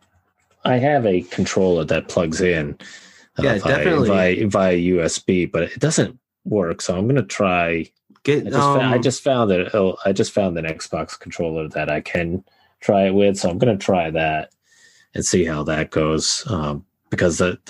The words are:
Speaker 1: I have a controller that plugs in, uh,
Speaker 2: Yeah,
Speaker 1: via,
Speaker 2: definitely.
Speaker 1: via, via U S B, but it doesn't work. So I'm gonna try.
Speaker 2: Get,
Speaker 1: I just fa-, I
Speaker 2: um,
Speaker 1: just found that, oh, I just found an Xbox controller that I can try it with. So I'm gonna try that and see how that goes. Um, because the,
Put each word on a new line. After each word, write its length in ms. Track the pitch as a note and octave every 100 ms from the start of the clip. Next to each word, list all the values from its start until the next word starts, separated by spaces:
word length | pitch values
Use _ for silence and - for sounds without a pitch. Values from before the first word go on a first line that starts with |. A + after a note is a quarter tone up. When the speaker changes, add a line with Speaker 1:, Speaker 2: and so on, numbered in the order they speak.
| _ _ _ _ _ _
Speaker 1:
I 140 | C#3+ B2+
have 280 | C#3 C#3+ A2
a 160 | F2+
controller 640 | - - F#2 G2+ F#2 E2+ D2+
that 220 | D#2+ -
plugs 320 | - E2 D#2+
in, 380 | F2+ E2 D2 - - - - - _ -
uh, 60 |
Speaker 2:
Yeah, 140 | C3+ G#2
Speaker 1:
via, 200 | - C#3+
Speaker 2:
definitely. 300 | F#3 D#3 A2
Speaker 1:
via, 400 | F#2+ F2+ F2+ G#2+
via 280 | G2+ F#2 F2+
U 240 | F2 F2+
S 180 | D#2+ -
B, 260 | - F#2 E2+
but 180 | E2
it 160 | E2+ -
doesn't 380 | D3 E3 G2 - _ _ -
work. 360 | G#2+ E2+ -
So 140 | - F2+
I'm 120 | A2
gonna 160 | C#3
try. 680 | - - G2 F2+ E2+ E2+ D#2+ _ _ _
Speaker 2:
Get, 220 | C#3 D3 G2+
Speaker 1:
I 20 |
just 100 | C#3+
fa-, 220 | C#3+ C3+
I 120 | B2+ B2
Speaker 2:
um, 60 |
Speaker 1:
just 220 | B2 -
found 280 | C#3+ B2+ G#2+
that, 220 | F#2 F2+ G#2+
oh, 220 | F#2+ - G2
I 60 |
just 200 | G2 A2
found 240 | G#2+ F#2+ E2
an 80 | D#2+
Xbox 520 | D#2+ - D#2+ D#2 -
controller 480 | F2 - E2 D#2+ D#2
that 200 | D#2+ D2+
I 120 | D2+
can 420 | - F2 E2+ F2 - _ _ _
try 240 | - G2+ G2
it 60 |
with. 240 | G2 G2+ G2
So 100 | F#2
I'm 80 | F2+
gonna 200 | B2 G2+
try 320 | - F#2 D#2+
that 400 | D#2+ D#2+ D#2 - _ _ _ _ _ _
and 120 | - -
see 180 | F#2+ E2
how 180 | D2+
that 280 | D2+ D#2 D#2
goes. 540 | E2 D#2 D#2 - - C3+
Um, 360 | F2 D2 D2 - _ _
because 280 | - F2+ D#2
the, 180 | F2+ -